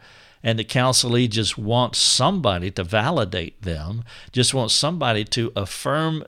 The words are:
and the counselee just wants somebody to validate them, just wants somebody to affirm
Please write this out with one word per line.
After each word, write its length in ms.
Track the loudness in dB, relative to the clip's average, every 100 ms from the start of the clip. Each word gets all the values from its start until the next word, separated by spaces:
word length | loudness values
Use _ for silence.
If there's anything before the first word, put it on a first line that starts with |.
| -18 -20 -20 _
and 160 | -2 -2
the 60 |
counselee 640 | 0 0 2 2 4 2 2
just 300 | 2 -2 -2
wants 400 | 0 2 2 2
somebody 720 | 2 4 2 2 0 0 -2
to 100 | -4
validate 800 | -2 0 2 0 0 -4 -6 -8
them, 400 | -6 -4 -6 -8 -10 -16 -6
just 220 | 0 2
wants 200 | 2 0
somebody 500 | 0 0 0 0 0
to 280 | 0 -2 -2
affirm 680 | -4 -6 -6 -2 0 0 -2